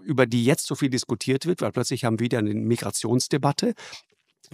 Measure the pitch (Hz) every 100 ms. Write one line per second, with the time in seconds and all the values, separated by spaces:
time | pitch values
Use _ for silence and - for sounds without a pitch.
0 | - 131 123 120 117 170 - 143 143 123
1 | - 117 - 131 160 175 113 123 123 127
2 | 120 110 120 123 107 107 110 117 - -
3 | 113 123 - 151 143 143 247 226 - -
4 | - _ _ _ -